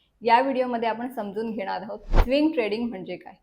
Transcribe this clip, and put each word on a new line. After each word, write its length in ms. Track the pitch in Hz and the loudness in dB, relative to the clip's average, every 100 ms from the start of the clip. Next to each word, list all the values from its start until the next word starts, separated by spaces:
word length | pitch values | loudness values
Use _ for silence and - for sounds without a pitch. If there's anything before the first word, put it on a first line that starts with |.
| _ _ | _ _
या 180 | 226 233 | 4 4
व्हिडिओमध्ये 480 | 269 254 247 233 226 | 4 0 0 0 -2
आपण 200 | 220 247 | -4 -6
समजून 420 | 247 202 202 226 | -8 -8 -6 -6
घेणार 300 | 202 190 190 | -6 -6 -6
आहोत 180 | 202 214 | -8 -12
स्विंग 540 | - - 233 277 311 | 2 4 6 4 2
ट्रेडिंग 360 | 320 208 220 240 | 2 -2 -2 -4
म्हणजे 280 | 185 170 180 | -6 -10 -12
काय, 180 | - - | -14 -20